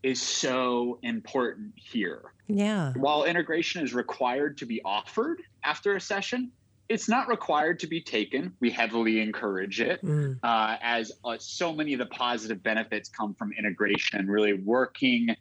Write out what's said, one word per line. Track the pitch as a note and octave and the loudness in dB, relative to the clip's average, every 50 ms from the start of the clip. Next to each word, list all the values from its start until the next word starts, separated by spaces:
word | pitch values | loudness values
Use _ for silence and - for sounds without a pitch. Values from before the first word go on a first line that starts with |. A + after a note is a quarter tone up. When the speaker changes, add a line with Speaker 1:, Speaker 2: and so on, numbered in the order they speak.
| - | 0
Speaker 1:
is | C3 B2+ A#2+ | 0 0 0
so | - - - - - C#3 B2+ C3 B2+ B2 B2 A#2+ A#2+ B2 A#2+ - - | -2 -2 -2 0 0 0 2 2 2 2 2 2 2 0 -2 -4 -4
important | A#2+ A#2 A2 - - - C3+ B2 A2 - G#2 G#2+ G#2+ - | -2 -2 -4 -6 -2 0 0 2 2 -2 -6 -12 -14 -14
here. | - - - - A#2 G2 E2 C#2+ - - - _ _ _ | -18 -20 -4 -2 0 0 0 -4 -8 -12 -20 _ _ _
Speaker 2:
Yeah. | - G#3 G3+ G3+ G#3 G#3+ G3 D#3+ C3+ B2+ | 0 2 2 2 2 2 0 0 0 0
Speaker 1:
While | B2+ C3+ C#3+ D3 D3 D3 | 2 2 4 4 4 4
integration | E3 E3+ F3 D#3 D#3+ D#3+ E3 E3 - - F3 D3+ | 2 2 2 0 2 0 0 0 0 -2 -2 -4
is | A#2+ A#2 | -2 -2
required | B2 B2 - A#2 - C3+ B2 B2 C3+ D3 D3 D3 - | -2 -2 -2 -2 0 0 0 2 2 0 -2 -2 -6
to | C3+ | -8
be | A#2 A2+ A2 - | -6 -6 -4 -2
offered | F#2+ G2+ G#2 - - - G#3+ A#3+ D#4+ E4+ - - - _ _ - | -2 -2 -2 -4 -4 -2 -2 -2 -2 -2 -6 -8 -20 _ _ -4
after | C#3+ D#3 - - G3+ G3 | -4 -4 0 0 0 0
a | F#3 | 0
session, | - - G3+ G3 G3 - - B3 B3+ B3 _ _ _ _ _ _ _ _ | -2 -4 -4 -4 -2 -4 -4 -4 -4 -6 _ _ _ _ _ _ _ _
it's | A3+ G#3+ - - | -2 -2 0 0
not | A3 B3+ A#3+ | 0 0 2
required | - A#3 F#3 - - D#3 D3+ D3+ D#3+ F3 E3+ | 0 -2 -2 0 0 2 4 4 2 0 -2
to | - | -4
be | D#3 E3 E3 | -6 -6 -6
taken. | - - - A2 G#2 - - C3 E3 F3+ - _ | -6 -2 -2 -2 0 0 -2 -4 -4 -4 -4 _
We | B2 A#2 | 0 0
heavily | A2+ - A#2 A2 A2+ A#2 A2+ A2 A2 A2 | 2 2 0 0 2 2 2 4 2 2
encourage | A2 G#2+ G#2+ - A#2 G#2 G2 F#2 F#2+ G2+ G2 A2+ | 0 0 -2 -4 -4 -2 -2 -2 -4 -4 -2 0
it, | A#2 B2+ F#3 - - | 0 0 0 -2 0
Speaker 2:
Mm. | E3+ D3+ D3+ C#3+ C#3 C3 B2 | 0 0 2 2 0 -2 -2
Speaker 1:
uh, | - A#2 A#2 A2 A2 A2 A2+ - | 2 2 4 4 4 2 0 -2
as, | - A#2+ A#2+ A#2 A2+ G2+ - _ - | 0 0 0 0 -2 -4 -10 _ -8
uh, | B2 A2+ | -8 -6
so | A2+ - - - - F3+ E3+ D#3+ | -6 -8 -12 -4 -2 -2 -2 0
many | D3+ D#3 D3+ C#3 | -2 -2 0 0
of | B2 | -2
the | B2 | -2
positive | - - - B2+ A#2+ A#2+ A2+ A2 A2 A2+ F#2 - | -4 -2 -2 0 0 0 0 -2 -4 -6 -2 0
benefits | A2+ A2 A2 A2 - A2+ G#2+ - - | 0 0 0 0 -2 -4 -4 -4 -8
come | - - A2 G#2+ G2 | -6 -4 -4 -4 -4
from | _ A2+ G2+ G2+ A2 | _ -6 -6 -4 -2
integration | G#2 G#2 F2+ - G#2 G2+ G2+ G2+ - - - G2+ | -4 -4 0 0 2 2 2 2 0 -2 0 0
and | F#2+ G2 | 0 2
really | G2+ G#2+ G#2+ G#2 G2+ | 4 4 4 4 2
working | F#2 F#2+ G2+ A#2 B2+ B2+ B2 _ - C3+ C3 B2 A#2 A#2 A#2 A2 - | 2 2 2 4 4 2 0 _ 2 4 4 4 4 4 2 0 -4